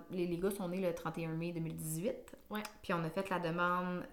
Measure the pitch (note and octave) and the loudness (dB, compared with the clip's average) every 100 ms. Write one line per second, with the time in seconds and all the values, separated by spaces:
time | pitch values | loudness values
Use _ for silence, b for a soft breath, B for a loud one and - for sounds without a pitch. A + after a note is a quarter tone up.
0 | - F#3 F3 E3+ F#3+ G3+ F3+ F#3 F3+ E3 | -4 0 0 2 2 2 0 2 2 2
1 | D#3+ D#3+ E3 D#3+ E3+ E3+ E3 E3 D#3+ D#3+ | -2 -2 0 0 0 0 -2 -2 -2 0
2 | G3+ - - - - G#3+ G#3+ - - F3 | 0 -2 -8 -18 -6 -4 -4 -8 0 2
3 | D#3+ F#3 G3 F3 E3+ E3+ F3 F3+ F3+ F3+ | 2 0 0 0 0 2 4 4 2 -2
4 | - | -4